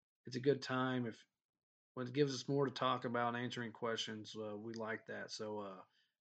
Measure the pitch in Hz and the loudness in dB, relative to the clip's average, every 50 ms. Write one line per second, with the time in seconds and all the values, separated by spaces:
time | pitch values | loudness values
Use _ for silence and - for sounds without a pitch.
0 | _ _ _ _ _ 127 123 127 123 143 135 123 - - 131 131 127 131 127 127 | _ _ _ _ _ -6 -6 4 6 6 6 6 2 0 2 2 2 2 2 2
1 | 123 113 101 - - _ _ _ _ _ _ _ _ _ _ _ _ _ _ 127 | 0 -2 -4 -8 -16 _ _ _ _ _ _ _ _ _ _ _ _ _ _ -6
2 | 127 123 120 143 147 139 135 123 - - 139 143 143 131 127 - 131 131 127 120 | -6 -2 2 4 4 4 2 -2 0 2 4 4 4 4 2 2 2 4 4 2
3 | - 127 117 120 120 120 120 120 123 120 - 123 117 113 107 - 120 117 113 107 | 0 0 2 2 2 2 2 0 -2 -2 -2 -4 -4 -6 -6 -2 -2 0 0 0
4 | - - 110 107 107 104 - 107 107 107 104 104 107 113 113 113 110 110 110 107 | -2 -4 -4 -8 -8 -8 -8 -6 -6 -4 -6 -6 -6 -6 -6 -6 -4 -4 -4 -6
5 | - - 107 104 98 - - - 110 107 107 104 104 98 95 90 - - _ _ | -6 -8 -8 -8 -6 -8 -6 -6 -4 -4 -4 -4 -6 -8 -10 -12 -14 -20 _ _
6 | _ _ _ _ | _ _ _ _